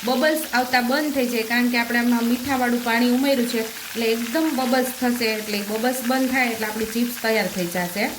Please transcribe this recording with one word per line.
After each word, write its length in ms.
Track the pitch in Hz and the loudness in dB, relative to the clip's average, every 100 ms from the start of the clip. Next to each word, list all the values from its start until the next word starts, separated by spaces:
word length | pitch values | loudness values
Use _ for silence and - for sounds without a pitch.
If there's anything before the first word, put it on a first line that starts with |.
બબલ્સ 500 | 240 254 311 311 - | 0 2 2 2 0
આવતા 260 | 240 247 254 | 0 2 0
બંધ 340 | 240 285 302 | 2 0 0
થઈ 120 | 269 240 | 0 0
જાય, 160 | 240 | 0
કારણ 260 | 220 240 240 | 0 2 2
કે 100 | 240 | 0
આપણે 200 | 233 240 | 0 0
આમાં 260 | 240 240 | 2 2
મીઠાવાળું 600 | 233 240 262 262 247 240 | 2 0 0 0 2 0
પાણી 260 | 233 226 247 | 0 2 4
ઉમેર્યું 380 | 247 277 269 233 | 4 4 2 2
છે, 100 | 233 | -2
એટલે 480 | 220 - - 220 226 | -4 -8 -10 -2 0
એકદમ 500 | 226 240 320 320 254 | 0 -2 0 0 0
બબલ્સ 300 | 254 254 247 - | 2 2 0 -2
થશે. 240 | 247 240 | -2 0
એટલે 360 | 226 220 214 208 | 0 -2 -4 -6
બબલ્સ 360 | 202 214 247 254 233 | -4 -2 0 0 0
બંધ 240 | 262 262 | 0 2
થાય 180 | 262 247 | 2 0
એટલે 180 | 220 220 | 0 -4
આપણી 180 | 220 | -4
ચિપ્સ 380 | 214 233 240 - | -2 -2 -2 -2
તૈયાર 240 | 226 220 185 | 0 0 0
થઈ 200 | 190 175 | -2 -2
જશે. 440 | 185 175 202 262 | -2 -4 -2 -4